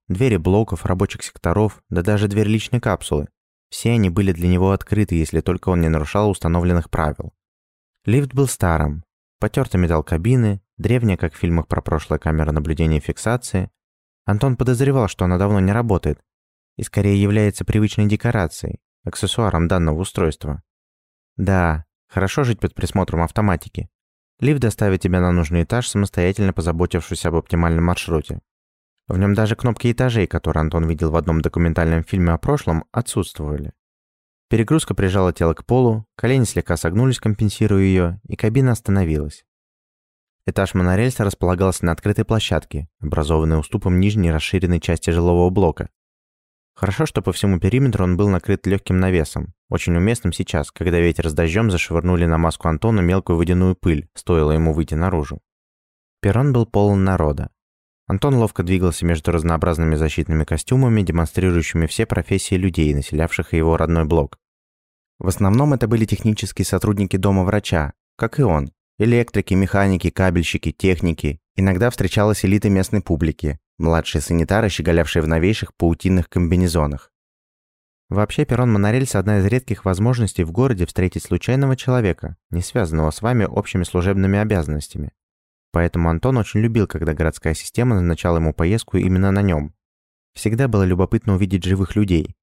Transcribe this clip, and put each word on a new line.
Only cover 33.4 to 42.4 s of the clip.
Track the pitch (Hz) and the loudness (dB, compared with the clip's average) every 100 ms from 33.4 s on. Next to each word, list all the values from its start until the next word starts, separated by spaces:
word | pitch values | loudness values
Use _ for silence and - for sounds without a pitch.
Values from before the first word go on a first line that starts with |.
| 76 73 73 - _ _ _ _ _ _ _ | -8 -8 -8 -14 _ _ _ _ _ _ _
Перегрузка | 113 107 156 - | 0 2 0 0
прижала | 92 95 95 90 | 0 2 2 2
тело | - 82 | 2 0
к | 80 | 0
полу, | - 123 123 110 - - | 0 2 4 2 -4 -4
колени | 113 135 | 0 2
слегка | 113 - - 87 | 2 -2 -2 -2
согнулись, | 82 95 131 120 | 0 2 2 0
компенсируя | 107 101 107 - 107 98 | -2 0 -2 0 2 4
ее, | 95 92 87 90 - | 4 4 2 -2 -10
и | - | -4
кабина | 110 120 131 | 0 2 2
остановилась. | 113 - 98 85 76 76 - _ _ _ _ _ _ _ _ _ _ - | 2 0 0 2 -2 -4 -10 _ _ _ _ _ _ _ _ _ _ -6
Этаж | - 95 | -2 0
монорельса | 95 90 92 123 - | 0 2 2 0 0
располагался | 101 - 90 90 95 87 85 | -2 -2 -2 2 0 0 -2
на | |
открытой | 82 101 104 | -2 -2 -2
площадке, | 110 110 | 0 -2